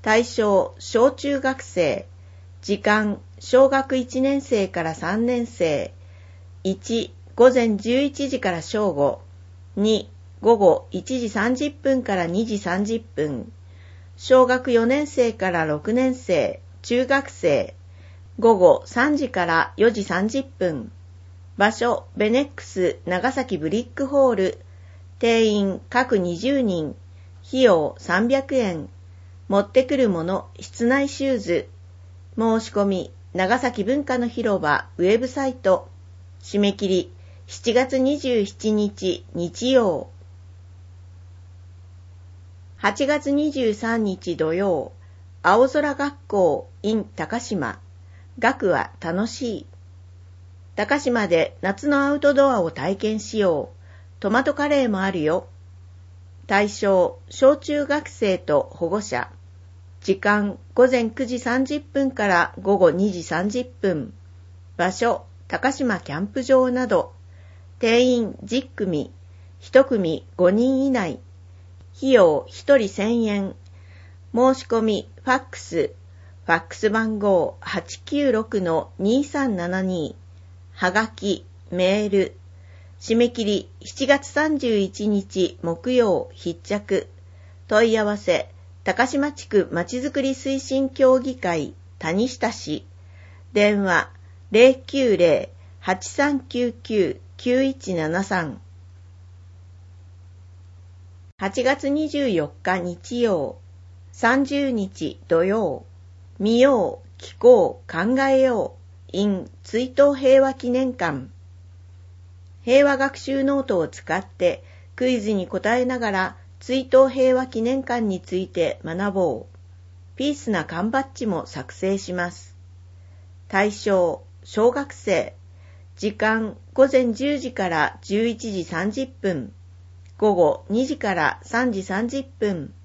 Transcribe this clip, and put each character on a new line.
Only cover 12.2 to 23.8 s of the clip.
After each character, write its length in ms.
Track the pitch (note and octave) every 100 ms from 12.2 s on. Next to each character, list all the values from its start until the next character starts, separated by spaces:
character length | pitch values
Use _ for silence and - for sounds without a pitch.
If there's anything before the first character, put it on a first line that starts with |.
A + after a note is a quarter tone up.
| E3+
二 180 | F#3
時 140 | A3+ G3+
三 260 | F#3+ F#3
十 140 | G#3 A3+ -
分。 380 | - D3+ B2+ - - - - - - - -
小 300 | - B3+ B3
学 260 | B3+ C4
四 140 | A#3 A#3
年 200 | C#4 D4
生 260 | C4 A#3
か 200 | A3 F#3
ら 120 | F3
六 280 | D#3 D3+ G#3+
年 240 | A#3+ C4 B3+
生、 440 | - E3 A#2 - - -
中 240 | - A#3+ B3+
学 220 | C4+ C4+
生。 460 | - E3+ C#3 F#2 - - - - - - -
午 180 | A3+ G3+
後 260 | F3 - -
三 300 | A#3+ C#4 D4
時 140 | C4
か 160 | F#3 E3+
ら 260 | E3 - -
四 140 | A3+
時 140 | G#3
三 240 | G3 F3 G#3
十 140 | C4+
分。 500 | - - F3+ D3 A2 - - - - - - -
場 160 | G#3
所、 340 | A3 A#3+ A3 - -
ベ 140 | G#3+
ネ 120 | A#3+
ッ 80 | C#4+
ク 120 | -
ス 360 | - F#3+ F3 -
長 280 | - F3+ A#3+
崎 260 | C4 C4 E3+
ブ 100 | D#3
リ 120 | G#3